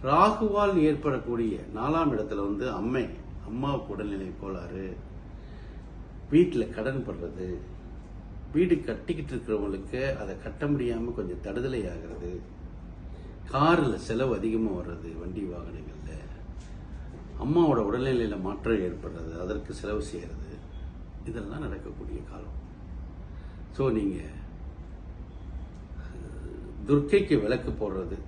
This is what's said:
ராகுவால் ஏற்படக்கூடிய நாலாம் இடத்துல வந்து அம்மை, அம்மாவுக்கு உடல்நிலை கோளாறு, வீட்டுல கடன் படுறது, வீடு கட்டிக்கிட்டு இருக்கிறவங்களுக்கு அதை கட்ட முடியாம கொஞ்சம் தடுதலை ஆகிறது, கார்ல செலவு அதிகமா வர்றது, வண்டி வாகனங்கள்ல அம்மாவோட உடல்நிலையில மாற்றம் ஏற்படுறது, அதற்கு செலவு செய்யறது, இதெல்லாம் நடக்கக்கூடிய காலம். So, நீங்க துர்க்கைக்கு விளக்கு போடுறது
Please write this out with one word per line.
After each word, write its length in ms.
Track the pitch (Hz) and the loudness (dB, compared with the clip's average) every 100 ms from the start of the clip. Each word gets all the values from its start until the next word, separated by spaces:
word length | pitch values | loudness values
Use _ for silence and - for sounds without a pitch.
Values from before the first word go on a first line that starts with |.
| 131 | 6
ராகுவால் 640 | 156 233 220 220 202 202 180 156 | 8 8 8 4 6 6 8 8
ஏற்படக்கூடிய 640 | 143 147 131 113 117 113 92 - 104 | 6 2 2 0 2 2 0 -4 -2
நாலாம் 360 | 123 165 156 | 2 4 4
இடத்துல 320 | 113 101 104 101 | 4 0 0 0
வந்து 180 | 101 127 95 | 0 0 0
அம்மை, 240 | 113 131 117 - - - - | 0 0 0 -4 -10 -10 -6
அம்மாவுக்கு 440 | 117 139 131 - | -2 0 0 -2
உடல்நிலை 340 | 98 104 98 95 - | -4 -4 -4 -6 -6
கோளாறு, 480 | 98 95 87 92 95 92 - - - - - - - - - - - - - | -6 -6 -6 -6 -6 -8 -10 -12 -12 -12 -12 -12 -12 -12 -12 -12 -12 -12 4
வீட்டுல 320 | 147 175 123 107 - | 6 8 4 0 0
கடன் 260 | 117 135 - | 0 0 -4
படுறது, 420 | 82 85 90 92 87 - - - - - - - - - | -6 -6 -6 -6 -6 -8 -12 -12 -12 -12 -12 -12 -12 0
வீடு 200 | 151 180 160 - | 4 6 6 4
கட்டிக்கிட்டு 440 | 110 - 156 - | -4 -2 -2 -2
இருக்கிறவங்களுக்கு 680 | 123 - 107 101 95 98 123 135 131 | -4 0 0 2 -2 -4 -2 0 0
அதை 140 | 98 95 | -4 -6
கட்ட 200 | 110 - 147 | -8 -2 2
முடியாம 420 | 143 120 113 117 113 | 4 2 0 -2 -2
கொஞ்சம் 240 | 92 90 - | -4 -4 -4
தடுதலை 360 | 120 131 127 92 | -2 -2 -2 -2
ஆகிறது, 400 | 85 82 87 87 90 - - - - - - - - - - - | -4 -8 -8 -6 -8 -10 -14 -12 -12 -12 -12 -12 -12 -12 -12 -4
கார்ல 400 | 131 156 170 135 101 - | 4 8 8 6 2 0
செலவு 260 | 117 135 107 | 2 2 2
அதிகமா 320 | 110 110 110 90 | 2 2 2 0
வர்றது, 300 | 87 85 82 80 | -4 -6 -8 -8
வண்டி 220 | 87 92 95 | -6 -4 -4
வாகனங்கள்ல 380 | 85 - 82 76 - 78 80 - - - - - - - - - - - - | -6 -8 -10 -10 -10 -10 -8 -10 -12 -10 -12 -10 -12 -10 -10 -10 -10 -10 -4
அம்மாவோட 360 | 131 170 160 120 101 | 4 8 8 8 4
உடல்நிலையில 480 | 123 135 123 110 101 | 2 4 4 4 0
மாற்றம் 380 | 92 101 117 107 90 | -2 -2 4 4 4
ஏற்படுறது, 440 | 82 90 80 80 82 | -2 -6 -6 -6 -4
அதற்கு 280 | 92 104 - - | -2 -4 -4 -6
செலவு 240 | 98 104 - | -2 -2 -2
செய்யறது, 400 | 87 87 - - - - - - - - - - | -6 -8 -8 -8 -10 -12 -10 -10 -10 -12 -10 -8
இதெல்லாம் 340 | 113 98 110 | -6 -6 -6
நடக்கக்கூடிய 540 | - - - - - - - | -6 -6 -8 -8 -8 -8 -8
காலம். 320 | - - - - - - - - - - - - - - - | -10 -8 -10 -10 -14 -12 -10 -10 -10 -10 -10 -10 -10 -10 0
So, 100 | 135 110 | 4 4
நீங்க 220 | 98 90 - - - - - - - - - - - - - - - - - - - - - - - - - - - | 2 -2 -6 -10 -10 -8 -10 -10 -12 -12 -12 -12 -12 -10 -8 -8 -8 -10 -10 -10 -8 -10 -10 -8 -8 -8 -8 -8 6
துர்க்கைக்கு 480 | 143 143 202 - 131 | 6 8 6 8 4
விளக்கு 280 | 104 127 123 107 | 6 2 2 -2
போடுறது 380 | 104 95 87 95 | 0 0 -4 -6